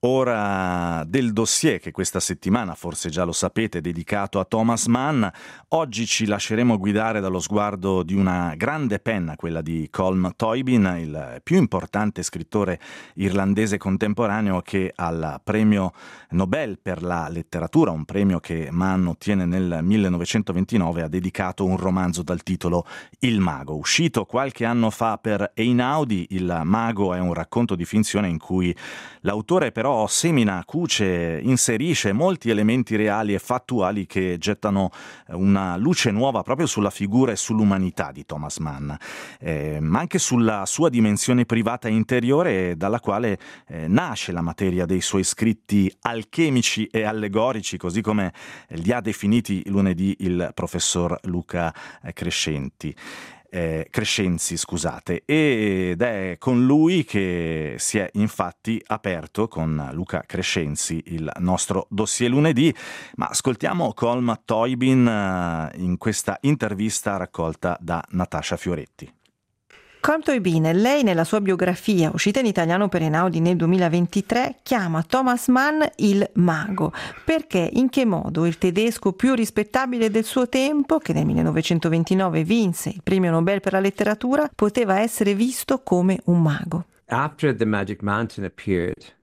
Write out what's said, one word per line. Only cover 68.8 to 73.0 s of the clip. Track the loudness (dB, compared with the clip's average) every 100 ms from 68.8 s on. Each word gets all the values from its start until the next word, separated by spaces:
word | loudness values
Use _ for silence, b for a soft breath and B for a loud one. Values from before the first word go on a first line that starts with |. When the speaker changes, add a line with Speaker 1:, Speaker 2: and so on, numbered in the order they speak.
| -8 _ -20 _ _ _ _ _ _ b b b
Speaker 2:
Colm | 0 0
Toibin, | 2 0 2 2 4
lei | 4 4 4
nella | 2 2
sua | 2 0
biografia, | 0 2 0 0 0 2 2
uscita | 2 0 2
in |
italiano | 0 2 2 2 2
per | 0